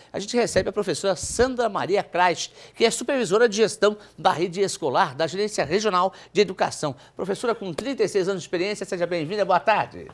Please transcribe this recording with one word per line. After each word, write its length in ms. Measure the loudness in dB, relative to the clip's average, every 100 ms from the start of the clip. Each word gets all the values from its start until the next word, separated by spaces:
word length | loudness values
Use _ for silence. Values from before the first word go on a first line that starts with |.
| -12
a 60 | -10
gente 180 | -4 -2
recebe 320 | 0 0 0
a 20 |
professora 440 | -2 -2 -2 -2 -2
Sandra 520 | -2 0 0 0 -2
Maria 360 | -2 0 0
Kreis, 500 | 0 2 2 2 -6 -14 -18 0
que 100 | 0
é 60 |
supervisora 580 | 2 -2 0 2 4 4
de 80 | 4
gestão 400 | 0 4 2 2 -6 -2
da 160 | 0
rede 300 | 2 -2 0
escolar 540 | -2 -2 0 2 2 0
da 100 | -2
Gerência 400 | -2 -2 -2 0
Regional 480 | 0 2 2 0 -2 -2
de 80 | 0
Educação. 560 | 0 0 -2 -2 -6 -6 -12 -8
Professora, 400 | -4 -2 -2 -2
com 180 | -4
trinta 300 | -6 -6 -2
e 40 | 0
seis 220 | 2 0
anos 140 | -2
de 40 | -4
experiência, 380 | -2 -2 -4 -6
seja 220 | -4 -2
bem-vinda. 360 | -2 -2 -2
Boa 160 | 2 2
tarde. 480 | 4 2 0 -8 -16